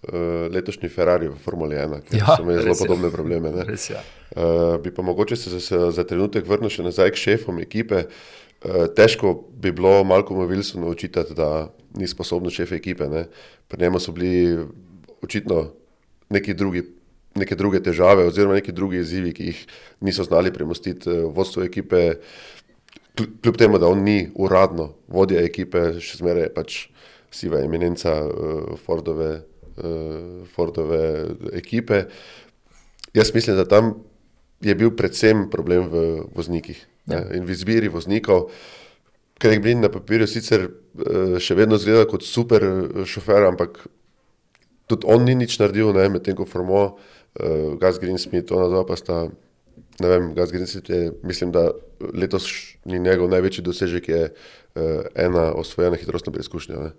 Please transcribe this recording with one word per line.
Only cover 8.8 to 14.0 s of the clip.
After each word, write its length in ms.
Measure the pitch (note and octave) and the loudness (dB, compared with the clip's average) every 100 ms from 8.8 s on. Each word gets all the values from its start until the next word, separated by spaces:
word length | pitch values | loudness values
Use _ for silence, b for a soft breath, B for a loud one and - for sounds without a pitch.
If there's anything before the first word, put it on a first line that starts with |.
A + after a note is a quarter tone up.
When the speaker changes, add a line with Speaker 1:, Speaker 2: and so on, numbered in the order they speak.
| E2 | 0
Speaker 1:
težko 540 | - A2 A2+ G2+ F2+ - | 6 6 6 -2 -2 -8
bi 200 | - F#2+ | -6 -4
bilo 320 | E2 F#2 G2 | 2 6 6
Malcolmu 400 | F#2+ F#2 G2+ F#2+ F2+ | 6 4 4 -2 -2
Wilsonu 420 | F#2+ G2 F2+ E2+ | -2 -4 -6 -6
očitati, 460 | E2+ F#2 - D#2 | -6 -4 -4 -4
da 340 | D#2 D#2 D#2 D#2 _ _ | -2 -2 -2 -6 _ _
ni 160 | - F#2 | -8 -8
sposoben 420 | - E2+ F2+ F2 | -6 -6 -4 -4
šef 220 | E2 F2 | -6 -6
ekipe, 360 | F2 - F2+ D2 | -6 -6 -6 -4
ne. 200 | D#2 E2+ B B B _ | -6 -8 B B B _
Pri 120 | - | -2
njemu 200 | F2 | 0
so 120 | F#2 | 0